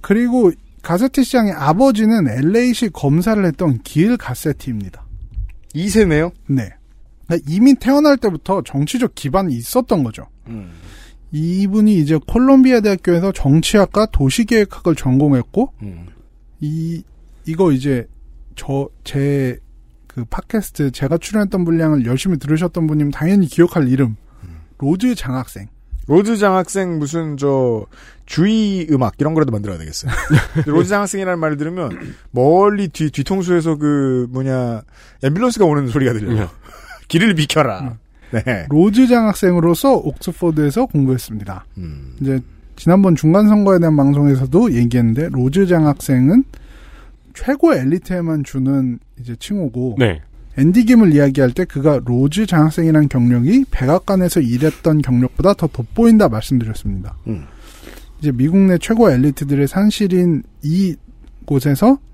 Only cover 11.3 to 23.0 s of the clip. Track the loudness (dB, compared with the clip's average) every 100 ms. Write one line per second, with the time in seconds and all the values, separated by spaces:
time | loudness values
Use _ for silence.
11.3 | -6 -4 0 0 4 4 4 2 0 0
12.3 | 0 4 6 6 4 2 0 0 0 0
13.3 | -2 2 2 4 2 2 0 0 0 0
14.3 | 0 0 0 0 -2 -2 -2 0 2 2
15.3 | 2 0 -4 -4 -6 -16 -16 -20 -20 -20
16.3 | _ -20 -10 -8 -6 -6 -8 -12 -20 -20
17.3 | -18 -10 0 2 2 0 -4 -4 -18 -20
18.3 | -20 -20 -16 -8 -6 -6 -12 -10 -4 -2
19.3 | 0 -2 -6 -16 -20 -20 _ _ -12 -8
20.3 | -10 -6 -6 -6 -4 -4 -4 -4 -4 -4
21.3 | -4 -2 -2 -2 0 2 0 0 -2 -2
22.3 | -4 -2 -2 -2 -2 -2 0